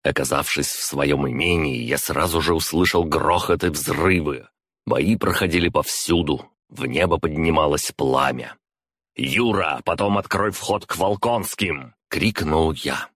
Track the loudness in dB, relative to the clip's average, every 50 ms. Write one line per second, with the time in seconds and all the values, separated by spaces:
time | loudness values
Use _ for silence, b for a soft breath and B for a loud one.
0 | 0 0 0 0 0 0 0 0 0 -2 -2 -2 -2 -4 -4 -6 -6 -4 -2 0
1 | 2 2 2 2 0 -2 -2 0 2 2 2 2 2 0 -2 -4 -2 -2 -2 -2
2 | -2 -2 0 0 0 2 0 0 2 2 0 0 0 0 2 2 2 4 4 2
3 | 2 2 0 0 2 2 2 2 2 2 0 2 2 -2 -2 -2 -2 -2 0 2
4 | 2 4 4 2 2 -2 -4 -6 -10 -18 _ _ _ _ _ _ _ 0 0 2
5 | 2 2 2 2 0 0 0 0 0 2 2 2 2 2 2 0 -2 0 -4 -6
6 | 0 2 2 2 2 2 -2 -2 -4 -16 _ _ _ _ -10 -8 -6 -2 0 0
7 | 2 2 2 0 0 -2 0 0 2 2 4 4 4 2 2 0 -2 -6 -4 -2
8 | 0 0 2 2 2 0 -2 -4 -10 -14 -18 _ _ _ _ _ _ _ _ _
9 | _ _ _ -6 -4 -2 0 0 0 2 0 0 0 -2 -4 -4 -2 -4 -2 0
10 | 0 2 2 0 0 -2 -2 0 0 -2 -2 -4 -4 -2 -2 -2 -2 -6 -4 0
11 | 0 0 0 0 0 0 0 0 -2 -6 -4 -4 -4 -4 -4 -6 -10 -16 _ _
12 | _ _ -4 0 0 0 0 -2 -2 0 2 2 2 2 0 -2 -4 -4 -4 -4
13 | -6 -10 _